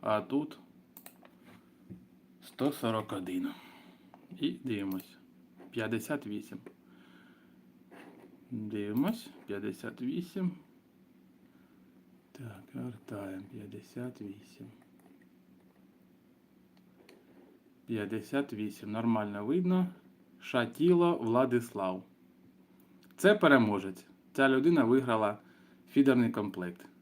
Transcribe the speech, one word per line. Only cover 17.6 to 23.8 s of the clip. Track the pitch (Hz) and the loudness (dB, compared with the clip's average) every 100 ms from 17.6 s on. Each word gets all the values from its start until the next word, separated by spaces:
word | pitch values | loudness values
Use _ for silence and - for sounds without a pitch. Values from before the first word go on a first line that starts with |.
| _ _ - | _ _ -6
П'ятдесят | 113 101 110 107 139 139 | -4 -2 -6 -2 -2 -2
вісім. | 107 107 98 107 | -4 -6 -8 -8
Нормально | 107 117 113 104 104 104 | -2 0 2 0 -6 -2
видно. | 165 180 185 180 - - - _ - | 0 2 2 0 -4 -20 -20 _ -20
Шатіло | - 127 117 - 165 175 170 175 | -4 0 0 2 4 6 6 2
Владислав. | 113 117 131 120 117 104 95 95 - _ - _ - _ _ _ _ - - - | 2 2 4 2 0 -4 -2 -4 -10 _ -20 _ -20 _ _ _ _ -20 -20 2
Це | 185 208 | 4 6
переможець. | 165 135 113 101 | 8 8 6 2